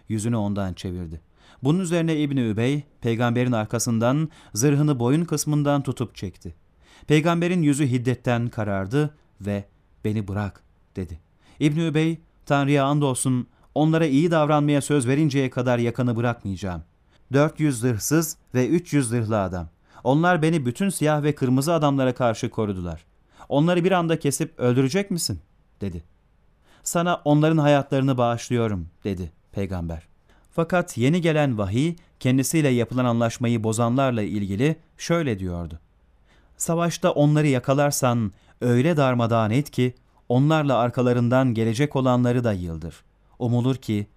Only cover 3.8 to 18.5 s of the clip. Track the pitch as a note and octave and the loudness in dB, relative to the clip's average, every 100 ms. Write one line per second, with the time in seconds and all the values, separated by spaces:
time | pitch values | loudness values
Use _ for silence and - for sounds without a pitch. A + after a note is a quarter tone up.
3.8 | B2 A2+ A#2 C#3 D#3+ - - G#2 C#3+ C#3+ | 0 0 2 0 -2 -8 -12 0 2 4
4.8 | D3+ C#3 A#2 D3 E3+ D3+ D3+ D3 C#3+ C#3+ | 2 2 2 0 0 -4 -2 0 2 0
5.8 | C3 A#2+ A#2 - G2 - F2+ - _ _ | -2 -6 -6 -8 -12 -12 -18 -18 _ _
6.8 | _ - - D3+ D#3+ E3+ F3 F#3 D3+ C#3 | _ -12 2 2 4 0 0 2 2 2
7.8 | C#3+ B2+ A#2+ A#2+ - A#2+ A#2 - G#2+ G2 | 0 0 -2 -2 -2 -2 -2 -4 -4 -4
8.8 | F#2+ C3+ D3+ - _ - G2 G2+ G2 _ | -2 -2 -2 -4 _ -10 -6 -6 -6 _
9.8 | _ _ G#2+ G#2+ G2 G2 G2+ - _ _ | _ _ -4 -4 -4 -6 -6 -8 _ _
10.8 | _ - F2+ - _ _ _ - D3 D3+ | _ -10 -10 -12 _ _ _ -2 -2 0
11.8 | E3 D3+ D#3+ E3 _ _ - C#3+ C#3 C#3+ | -2 0 -2 -4 _ _ -2 0 2 2
12.8 | C#3 D3 C#3+ B2+ C3+ B2 A#2+ _ _ B2+ | 2 2 0 0 0 -2 -4 _ _ 0
13.8 | D#3 D#3+ E3 C3+ E3+ E3 D3+ D3+ D3 C#3+ | 2 2 2 2 2 2 2 2 2 0
14.8 | - D3 A#2+ C#3 D#3 C#3 C3 B2+ B2 B2 | 2 0 2 2 2 0 -2 -2 0 0
15.8 | A#2 A#2 B2 A2+ A#2+ A#2 G2+ F#2 G2 F2 | 0 0 -2 0 -2 -4 -6 -6 -6 -8
16.8 | E2 _ _ _ - C3 D3+ - D3+ B2 | -12 _ _ _ -2 2 2 0 -2 0
17.8 | B2 A2 - D3+ D#3 - _ | -2 -2 0 0 0 -6 _